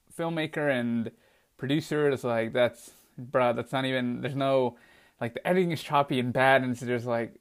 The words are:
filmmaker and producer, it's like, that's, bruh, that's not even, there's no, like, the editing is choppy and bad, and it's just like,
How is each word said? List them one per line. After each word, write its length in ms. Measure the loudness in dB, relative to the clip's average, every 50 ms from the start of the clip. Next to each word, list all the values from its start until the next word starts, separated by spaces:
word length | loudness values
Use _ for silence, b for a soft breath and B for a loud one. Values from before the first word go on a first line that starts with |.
| _ _ -10
filmmaker 540 | -6 -6 -4 -2 -4 -4 -4 -4 -2 0 0
and 400 | 0 0 0 0 0 0 -2 -4 -8 b b b b b b b b
producer, 520 | _ -4 -2 -2 -2 -2 -2 -2 2 2 2
it's 140 | 0 0 -2
like, 300 | -2 0 0 -2 -2 2
that's, 400 | 2 2 2 0 -4 -16 -20 -20 _ _ _ _ -16
bruh, 360 | -16 -2 0 2 2 4 2
that's 160 | 0 -4 -4 -4
not 120 | -2 -2
even, 360 | 0 0 0 -2 -2 -4 -4
there's 160 | -6 -6 -4
no, 400 | -2 0 2 2 4 2 2 -2 b b b b b b b b b
like, 140 | -8 -6 -6
the 100 | -6 -2
editing 280 | 0 2 2 2 0 -2
is 100 | -4 -6
choppy 380 | 0 0 0 2 2 0 -2
and 120 | -2 0 2
bad, 300 | 4 4 6 6 6 4
and 80 | 2
it's 120 | -4 -4 -4
just 220 | -4 -4 -2 -2
like, 360 | -2 -2 -2 -2 -6 -8 -18